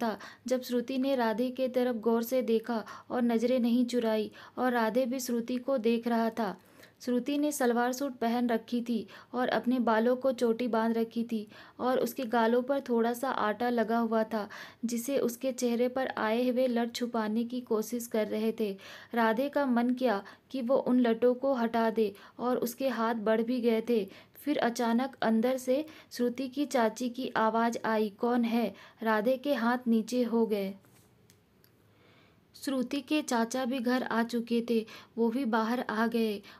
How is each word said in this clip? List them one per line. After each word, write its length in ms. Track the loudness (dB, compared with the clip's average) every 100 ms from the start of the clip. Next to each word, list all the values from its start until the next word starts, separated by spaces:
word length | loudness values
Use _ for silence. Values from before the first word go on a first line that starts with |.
था 160 | -4 -4 -10 -14 -4
जब 140 | -2
श्रुति 360 | 0 -2 -2 -2
ने 180 | 0 2
राधे 340 | 2 0 -2
के 180 | -2 -2
तरफ 280 | 0 0 0
गौर 280 | 0 0
से 180 | 2 0
देखा 420 | 2 0 0 -4 -6 -14 -6
और 120 | 0
नज़रें 380 | 2 2 2 2
नहीं 260 | 4 2 2
चुराई 460 | 0 2 0 -2 -8 -12 -2
और 140 | 0
राधे 340 | 2 2 2 0
भी 140 | -2
श्रुति 360 | -2 -4 -2 -4
को 220 | -2 0
देख 300 | 2 0 0
रहा 220 | 0 0
था। 320 | -2 -4 -6 -14 -20 -20 _
श्रुति 360 | -4 -2 0 0
ने 140 | 0
सलवार 420 | 2 2 2 0
सूट 200 | -2 -4
पहन 360 | -2 -2 0 2
रखी 320 | 0 -2 -4
थी 260 | -2 -4 -4 -14 -8
और 140 | -2 0
अपने 320 | 0 0 0
बालों 360 | 2 4 2 2
को 160 | 0
चोटी 360 | 2 0 0 0
बांध 300 | 0 2 0
रखी 260 | -2 -4
थी 240 | -4 -6 -8 -16 -20 -4
और 200 | 0 0
उसके 260 | 0 -4 -2
गालों 360 | 2 4 2
पर 180 | 2 -2
थोड़ा 340 | 0 0 0
सा 160 | 0 -2
आटा 400 | 0 -2 0 0
लगा 280 | 0 0 0
हुआ 260 | 0 0
था, 260 | 0 -4 -6 -12 -18 -8 -4
जिसे 320 | -4 -2 0
उसके 340 | 0 -2 -4
चेहरे 360 | -2 -2 0 0
पर 200 | -2 -4 -2
आए 320 | 0 2 2
हुए 180 | 2 2
लट 280 | 2 -2 -4
छुपाने 480 | -4 -2 -2 -2
की 180 | -2 -4
कोशिश 460 | -2 -2 -2 -6 -2
कर 200 | -2 0
रहे 260 | 0 -2 0
थे। 180 | -4 -6 -12 -20 -4
राधे 360 | 2 2 2 0
का 160 | 0 2
मन 240 | 2 2
किया 340 | 2 0 0 -4 -18 _
कि 100 | -6
वो 140 | 0 2
उन 240 | 4 4
लटों 340 | 4 4 4
को 200 | 4 2
हटा 360 | 2 2 2 2
दे 260 | 2 0 -2 -16 -6
और 180 | -2 0
उसके 320 | -2 -2 -2
हाथ 260 | 0 0 0
बढ़ 260 | 2 2
भी 200 | 2 0
गए 220 | 2 2 2
थे। 220 | 0 0 -8 -20 -8
फिर 220 | -2 0
अचानक 600 | 0 0 0 0 0 -2
अंदर 360 | 0 2 2 0
से 280 | 0 0 -2 -10 -12
श्रुति 360 | -4 -2 -2 -6
की 180 | -4 0
चाची 440 | 2 2 0 -6
की 220 | -4 -4 0
आवाज़ 420 | 2 2 2 0 0
आई, 240 | 0 0
"कौन 340 | -2 0 2
है?" 320 | 2 0 0 -4 -16 -6
राधे 340 | 0 2 2 0
के 160 | 0
हाथ 240 | 0 0 0 2
नीचे 360 | 2 2 0
हो 220 | 2 2 2
गए। 280 | 0 -2 -6 -16 -20 _ _ _ _ _ _ _ _ _ _ _ -20 _ _ _ -10
श्रुति 460 | -4 -2 -2 -4
के 200 | -2 -2
चाचा 440 | 0 0 0 -2 -2
भी 140 | -2
घर 240 | 0 0
आ 200 | 0 -2
चुके 400 | 0 -2 -2 -2 0
थे, 160 | 0 -2 -10 -10 -2
वो 120 | 0
भी 160 | 0 0
बाहर 340 | 0 0 -2
आ 280 | -2 -2 0
गए। 340 | 0 0 -2 -10